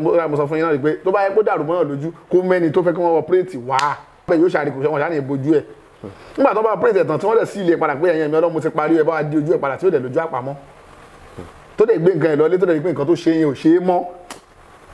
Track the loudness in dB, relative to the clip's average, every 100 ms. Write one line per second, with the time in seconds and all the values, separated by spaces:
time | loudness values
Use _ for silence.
0 | 2 0 0 -2 -2 -2 0 0 0 -2
1 | 0 0 2 2 2 2 -2 -2 -2 -4
2 | -8 -10 -2 0 2 2 2 2 0 0
3 | 0 0 2 0 0 -6 -4 -2 -2 -4
4 | -12 -10 -2 2 2 2 -2 -2 -2 -2
5 | -2 -4 -4 -4 0 0 -2 -12 -20 -20
6 | -18 -18 -10 0 2 2 0 0 2 2
7 | 0 0 2 2 0 -2 0 2 0 0
8 | 0 0 0 2 0 0 -2 0 2 2
9 | 2 0 -2 -2 0 0 -2 -2 0 0
10 | -2 -4 -4 -6 -8 -12 -16 -20 -20 -20
11 | -20 -20 -20 -20 -20 -20 -6 0 2 2
12 | 2 0 0 2 2 2 0 0 -2 -2
13 | -2 0 0 0 0 0 2 2 2 -2
14 | -2 -12 -20 -20 -20 -20 -20 -20 -16